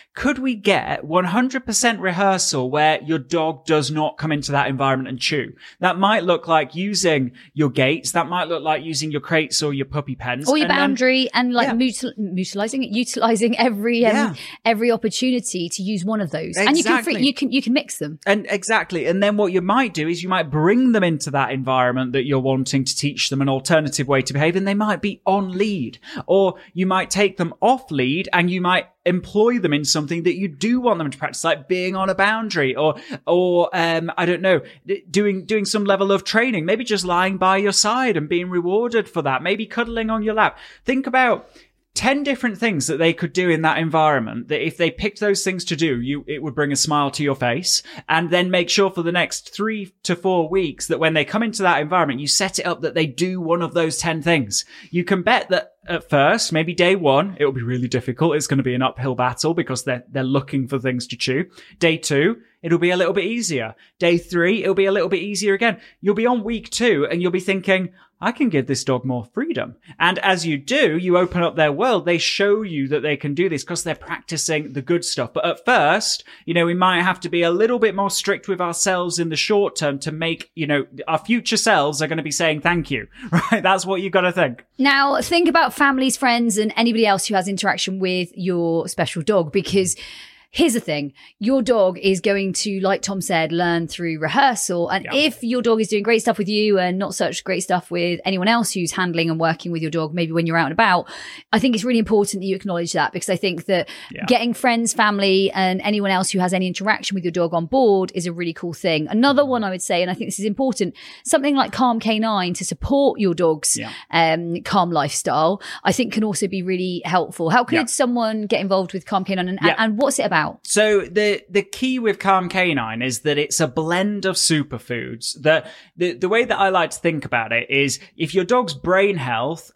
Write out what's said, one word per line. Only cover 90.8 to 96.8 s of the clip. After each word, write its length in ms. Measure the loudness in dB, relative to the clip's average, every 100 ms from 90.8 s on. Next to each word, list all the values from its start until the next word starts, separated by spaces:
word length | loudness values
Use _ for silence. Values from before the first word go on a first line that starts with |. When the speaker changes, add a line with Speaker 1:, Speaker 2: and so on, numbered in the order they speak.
Speaker 2:
thing. 320 | -2 -4 -6 -10 -20 -6
Your 220 | 0 2
dog 380 | 4 4 4 2
is 240 | 0 2
going 320 | 2 0 -2
to, 260 | -4 -4 -2
like 220 | 0 0
Tom 180 | -2 -6
said, 320 | -2 0 0
learn 340 | 0 0 0 -2
through 300 | -6 -6 -4
rehearsal. 680 | -2 2 2 2 -2 -2 -2
And 160 | -2
Speaker 1:
Yeah. 100 | -2
Speaker 2:
if 300 | 0 0 0
your 160 | -4 0
dog 220 | 2 2
is 60 | 2
doing 140 | 0
great 180 | 2 2
stuff 160 | 2 -2
with 100 | 0
you 300 | 0 2
and 200 | 4